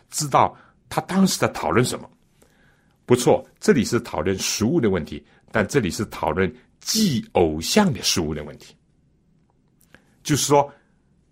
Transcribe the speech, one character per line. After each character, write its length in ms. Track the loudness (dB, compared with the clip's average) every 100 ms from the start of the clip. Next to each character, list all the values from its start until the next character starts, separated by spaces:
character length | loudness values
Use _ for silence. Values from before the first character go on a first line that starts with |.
| _
知 180 | -8 0
道 280 | 2 2 -2 -18 _ _
他 100 | -8
当 240 | -2 2 2
时 140 | 2
在 80 | -2
讨 220 | -2 0
论 140 | 0 0
什 120 | -4
么。 120 | -12 _ _ _ _ _ _ _ _ _ 0
不 100 | 2
错， 280 | 4 2 0 _
这 140 | 2
里 100 | 2
是 160 | 2 -2
讨 200 | -4 -4
论 160 | -2 -2
食 280 | -4 -2 0
物 140 | 2
的 120 | 0
问 120 | 0
题， 220 | -4 -12 -16 _ _
但 160 | -4 0
这 120 | 0
里 100 | -2
是 160 | -4 -8
讨 240 | -4 -2
论 240 | 0 -2 -4 _ _
祭 480 | -6 -2 0 -2 -2
偶 280 | 0 2 0
像 320 | 0 2 2
的 120 | 0
食 180 | -2 -2
物 140 | -4 -6
的 80 |
问 120 | -12 -18
题。 160 | -20 _ _ _ _ _ _ _ _ _ _ _ _ _ _ _
就 140 | -4 -2
是 100 | 4
说， 260 | 2 2 -4 _ _ _ _ _